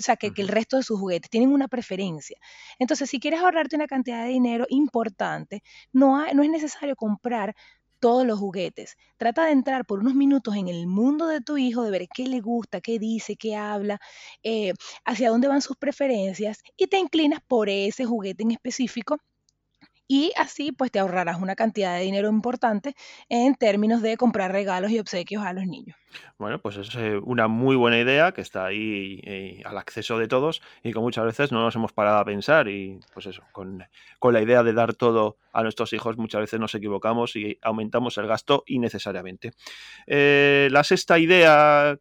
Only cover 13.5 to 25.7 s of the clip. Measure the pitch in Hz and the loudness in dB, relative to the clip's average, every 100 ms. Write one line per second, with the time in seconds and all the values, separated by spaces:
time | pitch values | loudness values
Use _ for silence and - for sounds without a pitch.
13.5 | 208 208 208 202 202 - - - - 220 | -6 -6 -4 -4 -6 -10 -20 -20 -10 -6
14.5 | 226 196 165 - - - 220 240 226 277 | -4 -4 -6 -12 -12 -6 0 2 2 2
15.5 | 277 - 262 277 - 277 220 190 185 214 | 2 -2 -6 -6 -2 -2 -2 -2 -4 -6
16.5 | 214 _ - 381 392 349 320 294 311 - | -8 _ -4 0 0 0 2 2 0 0
17.5 | 240 208 196 202 - 240 233 196 190 226 | 0 2 0 -2 -4 -4 -4 -6 -4 -2
18.5 | 226 247 - 247 240 - - _ _ _ | -2 -4 -4 -4 -4 -6 -6 _ _ _
19.5 | _ _ _ _ _ - 269 330 - - | _ _ _ _ _ 0 2 2 -2 -4
20.5 | - 294 262 254 208 196 180 170 170 190 | -6 -6 -4 -2 0 -2 -2 -2 -4 -4
21.5 | 196 226 208 190 175 190 196 208 214 240 | -2 -2 0 -2 -2 -2 -2 0 0 0
22.5 | 247 233 208 277 - - - - 240 254 | -2 -2 -2 -6 -12 -18 -18 -4 2 2
23.5 | 262 220 202 214 233 220 226 240 202 185 | 4 2 2 2 2 0 2 2 2 -2
24.5 | 196 196 185 202 226 190 185 - 202 196 | -2 -2 -2 -2 -2 -4 -8 -6 -8 -6
25.5 | 185 190 | -6 -6